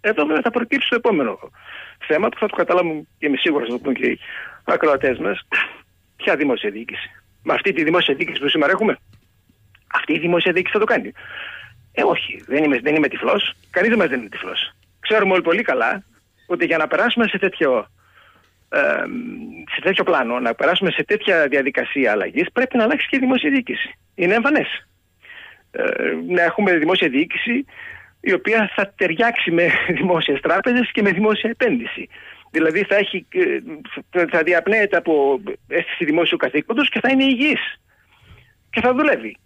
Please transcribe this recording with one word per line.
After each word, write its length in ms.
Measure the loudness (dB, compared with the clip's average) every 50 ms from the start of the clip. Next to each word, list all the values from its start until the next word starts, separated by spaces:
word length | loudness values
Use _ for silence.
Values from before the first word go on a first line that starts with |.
Εδώ 240 | 0 -2 0 0 0
βέβαια 160 | 0 0 0
θα 100 | 0 0
προκύψει 380 | 0 -2 -2 0 -2 -2 0 0
το 60 | -2
επόμενο 440 | 0 0 2 2 2 0 -2 -4 -8 -12 -20 _ -20 -20 -20 -18 -18 -18 -20 -18 _ -4 -2
θέμα 220 | 0 0 0 -2
που 80 | -2 -2
θα 80 | -4 -4
το 80 | 0
καταλάβουν 520 | -2 0 2 2 2 2 0 -2 -6 -10 _ _ _
και 60 | -2 -2
είμαι 100 | 0 0
σίγουρος, 300 | 2 0 0 0 0 -2
θα 60 | -4
το 60 | -4
πούν 140 | -2 -2 -2
και 120 | 0 0
οι 140 | -2 -2 -4 -8 -16 -14 -14 -14 -16 -18 -14 _
ακροατές 540 | -2 0 2 4 2 2 2 2 0 0 0
μας. 300 | -2 -4 -4 -6 -8 _ -2 -2 -2 -4 -8 -20 -20 _ _ _ _ _ _
Ποια 200 | _ -2 0 0
δημόσια 340 | 2 2 0 0 0 -2 -6
διοίκηση; 400 | -6 -6 -12 -12 -12 -12 -12 -14 -16 -20 _ _ _ _ _
Με 100 | -2 -2
αυτή 200 | 0 0 -2 0
τη 100 | 0 0
δημόσια 320 | 2 2 2 2 2 0
διοίκηση 240 | -2 -2 -6 -6 -4
που 80 | -2 0
σήμερα 220 | 0 2 2 2
έχουμε, 260 | 2 2 2 0 0 -2 _ _ -20 -20 _ _ _ _ _ _ _ _ _ _ _ _ _ _ -6
αυτή 200 | -6 -2 -2 -2
η 60 | -2
δημόσια 320 | 0 0 0 2 2 2
διοίκηση 220 | 0 0 -2 0 0
θα 60 | 0
το 60 | 2
κάνει; 260 | 2 2 0 -2 -6 -12 -16 -18 -16 -14 -14 -14 -14 -14 -16 -18 -20 -20 -20 _ _
Ε, 120 | _ -2 0
όχι, 380 | 0 0 0 -2 -8 -10 -12 -8 -4
δεν 160 | 0 0 2
είμαι, 160 | 2 2 0
δεν 160 | 0 0 2
είμαι 120 | 2 2 0
τυφλός. 460 | -2 -2 0 0 0 0 0 -4 -6 _ _ _
Κανείς 200 | -2 0 2 2
δεν 80 | 4 4
μας 80 | 2 2
δεν 100 | 0 -4
είναι 100 | -6 -8
τυφλός. 420 | -12 -12 -10 -8 -6 -6 -6 -6 -10 _ _ _ _ _
Ξέρουμε 340 | -4 0 2 2 4 4 2
όλοι 80 | 2
πολύ 200 | 2 2 0 2
καλά 420 | 2 0 0 2 2 0 0 -4 -8 _ _ _ _ _ _ _ _ _
ότι 180 | -2 0 0
για 120 | 0 2 2
να 100 | 2 2
περάσουμε 400 | 2 2 2 2 2 2 2 2
σε 100 | 0 0
τέτοιο, 500 | -2 -2 0 2 2 2 2 2 0 -4 _ _ _ _ _ -20 -20 _ _ _ _ _ _ _ _ _
ε, 100 | 0 0 2 2 0 0 -2 -4 -6 -8 -8 -8 -10 -12 -12 -14 -14 -16 -12 -8 -8
σε 80 | -2
τέτοιο 220 | 0 0 0 2 2
πλάνο, 360 | 2 2 0 0 0 -2 -2
να 140 | 0 -2 -2
περάσουμε 380 | 0 0 0 2 2 0 0
σε 120 | 0 -2 -2
τέτοια 440 | 0 -2 0 2 2 2 4 2 2
διαδικασία 640 | 2 0 0 0 -2 -2 -4 -2 -2 0 2 2
αλλαγής, 400 | 2 2 0 -2 -2 -2 -2 -2
πρέπει 260 | _ -2 -2 0 2 2
να 60 | 2
αλλάξει 240 | 2 2 0 -2 -2
και 60 | -2
η 40 | 0
δημόσια 300 | 2 2 2 2 2 2
διοίκηση. 440 | 0 0 0 -2 -6 -6 -6 -8 -10 _ _ _ _
Είναι 180 | -2 0 2 2
εμφανές. 540 | 2 2 2 2 2 0 -2 -6 -12 -12 _ _ _ _ _ _ _ _ -20 -20 -20 -20 -20 -20 _ _ _
Ε, 120 | _ -4 -2 -2 -2 -2 -2 -2 -2 -4 -4 -2
να 140 | 0 2 2
έχουμε 340 | 0 0 0 2 2 4 2
δημόσια 320 | 4 2 2 2 2 2
διοίκηση 560 | 2 0 0 0 -2 -6 -4 -2 -2 -2 -4 _ -12 -18 -18 -18 -18 -20 -20 -20 _ _
η 120 | -2 0 0
οποία 380 | 0 0 0 2 2 2 0 0
θα 180 | -4 -4 -4 _ -2
ταιριάξει 540 | -2 -2 2 2 0 0 2 0 -2 0
με 180 | 2 2 4 4 2 0
<laughs> 180 | 0 0 0 0
δημόσιες 400 | 2 2 2 2 2 0 0 0
τράπεζες 500 | 2 0 0 2 2 2 2 2 2 0
και 100 | 0 0
με 100 | 2 2
δημόσια 380 | 2 4 4 2 2 2 -2 -4
επένδυση. 580 | -2 _ 0 2 2 0 -2 -6 -10 -10 -12 -14 -16 -20 -20 -20 -20 -20 -20 _
Δηλαδή 320 | -2 2 2 2 2 0 0
θα 120 | 2 2
έχει, 300 | 2 2 0 -4 -8 -10 _
ε, 120 | 0 0 2 2 0 -4 -6 -10 -16 -14 -14 -14 -14 -14 -14 _
θα, 160 | 0 0 0 2
θα 120 | 2 0 2
διαπνέεται 540 | 4 2 2 2 2 2 2 2 2 2 0
από 420 | 2 2 2 4 4 4 2 0 -2 -8 -12 -12 _ _
αίσθηση 380 | -4 -4 -2 -2 -4 -4 -2
δημόσιου 320 | 0 2 2 2 2 0 -2
καθήκοντος 520 | -2 -2 -2 -2 -2 -2 -2 0 0 0
και 100 | -2 0
θα 100 | 0 2
είναι 120 | 2 4 4
υγιής. 560 | 4 2 2 2 0 0 -2 -4 -8 -10 _ _ _ _ _ _ _ _ _ _ _ -20 -20 -20 _ _ _ _ _
Και 120 | -6 0
θα 120 | 0 2 2
δουλεύει. 440 | 2 2 2 0 0 -2 -10 -14 _ _